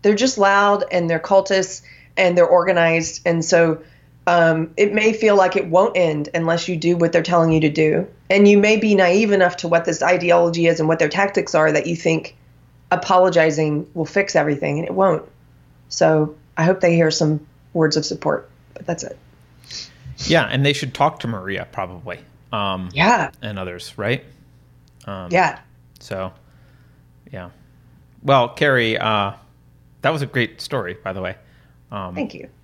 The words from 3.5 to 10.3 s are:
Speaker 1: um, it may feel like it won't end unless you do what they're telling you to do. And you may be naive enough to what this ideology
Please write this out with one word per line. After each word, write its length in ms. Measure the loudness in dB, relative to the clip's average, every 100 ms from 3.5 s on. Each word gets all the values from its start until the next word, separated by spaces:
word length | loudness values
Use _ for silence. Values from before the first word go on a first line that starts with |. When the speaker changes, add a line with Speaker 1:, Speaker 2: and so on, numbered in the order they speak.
| 2 2 0 -8 _ _ _ 0
Speaker 1:
um, 440 | 2 4 2 -4 0
it 160 | 0
may 180 | 2 0
feel 240 | 2 2 4
like 200 | 4 0
it 100 | 0
won't 300 | 2 2 2
end 320 | 0 0 -4
unless 340 | -4 -2 -2 -2
you 80 | -2
do 200 | 0 0
what 160 | 2
they're 100 | 0
telling 300 | 2 2 4
you 80 | 2
to 80 | 2
do. 360 | 2 0 0 -4 -14 _
And 160 | 4 6
you 80 | 6
may 180 | 4 2
be 180 | 2
naive 380 | 4 4 4 2
enough 240 | 2 2 0
to 100 | -2
what 160 | 0
this 180 | 0 -2
ideology 640 | 0 0 2